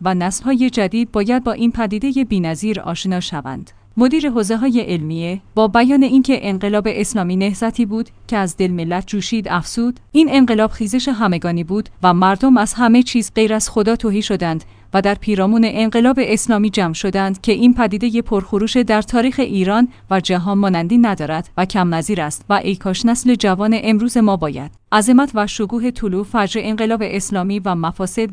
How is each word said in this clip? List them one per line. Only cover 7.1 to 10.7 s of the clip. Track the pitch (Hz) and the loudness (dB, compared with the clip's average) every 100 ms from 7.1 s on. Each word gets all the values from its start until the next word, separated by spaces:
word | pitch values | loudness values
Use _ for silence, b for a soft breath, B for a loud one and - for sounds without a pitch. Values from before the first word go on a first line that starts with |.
| 214 180 185 | -2 -2 0
نهضتی | 196 190 226 226 226 | -2 -2 -4 -2 -2
بود | 220 233 - - | -2 -6 -12 -6
که | 214 | -2
از | 185 - | -2 -2
دل | 185 | -2
ملت | 175 165 175 185 | 0 -2 -4 -4
جوشید | 208 185 226 190 | -6 -2 -4 -2
افزود: | 175 - - 240 247 - | -4 -4 -2 -4 -4 0
«این | 294 320 | 4 4
انقلاب | 269 247 214 220 | 6 4 4 2